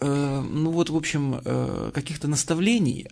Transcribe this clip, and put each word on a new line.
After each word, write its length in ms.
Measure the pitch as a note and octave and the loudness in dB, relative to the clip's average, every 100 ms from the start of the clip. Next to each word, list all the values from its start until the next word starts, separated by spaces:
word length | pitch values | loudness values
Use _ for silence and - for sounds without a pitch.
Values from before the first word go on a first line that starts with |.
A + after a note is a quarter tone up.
э, 380 | C#3+ C#3+ C#3+ C3+ | 0 2 0 0
ну 300 | B2+ D3+ D#3+ | -2 0 2
вот, 180 | E3 E3 | 2 2
в 60 | D#3+ | 0
общем, 440 | D#3 D3+ C#3 B2+ | 0 0 0 -2
э, 480 | B2+ B2+ B2+ - A2 | -2 -2 -2 -2 -4
каких-то 340 | - B2+ D3+ D3 | -4 -6 -4 -2
наставлений, 800 | D3 - E3 G3 A#3 D3 A#2 - | -2 0 2 4 4 2 0 -4